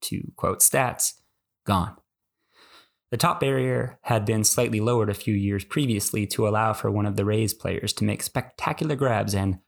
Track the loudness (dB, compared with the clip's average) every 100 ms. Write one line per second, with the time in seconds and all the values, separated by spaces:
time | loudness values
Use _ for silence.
0 | -8 -8 -10 -4 -2 2 4 4 0 0
1 | -4 -4 _ _ _ _ 0 0 0 -6
2 | _ _ _ _ _ _ -20 -20 _ _
3 | -8 0 0 2 0 0 0 0 -4 -6
4 | 0 0 2 2 2 2 0 2 2 2
5 | 2 -2 0 0 0 -2 -2 -2 0 0
6 | -2 -2 -2 0 0 2 0 0 0 0
7 | 0 0 2 2 0 -2 -4 -4 -4 0
8 | 0 -2 -4 -6 -6 -6 -4 -2 -2 0
9 | 0 0 0 0 0 -2